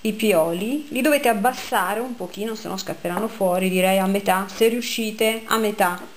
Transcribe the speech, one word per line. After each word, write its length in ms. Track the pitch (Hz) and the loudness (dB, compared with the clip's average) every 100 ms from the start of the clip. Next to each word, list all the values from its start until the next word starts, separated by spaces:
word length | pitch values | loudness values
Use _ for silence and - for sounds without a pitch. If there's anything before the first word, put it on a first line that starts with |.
i 120 | 220 | -4
pioli, 720 | 214 214 175 165 175 208 294 294 | 0 4 4 4 0 -2 -4 -4
li 140 | 247 | 0
dovete 260 | 269 285 247 | 2 4 4
abbassare 720 | 214 233 254 - 226 185 208 | 4 2 0 -2 0 0 -2
un 160 | 254 233 | -4 -8
pochino, 380 | 170 - 220 | -10 -8 -8
se 140 | 220 - | -6 -8
no 100 | 190 | -8
scapperanno 500 | - - 175 175 220 | -8 -6 -4 -2 -4
fuori, 400 | - 190 180 185 | 0 2 2 2
direi 300 | 185 185 190 | 2 4 4
a 80 | 190 | 2
metà, 400 | 196 202 185 196 | 0 0 -2 -4
se 200 | - 226 | 2 2
riuscite, 720 | 240 233 - 220 214 220 226 | 2 -4 -4 -4 0 0 0
a 140 | - 220 | -2 0
metà 420 | 214 208 180 180 - | 0 0 0 -2 -10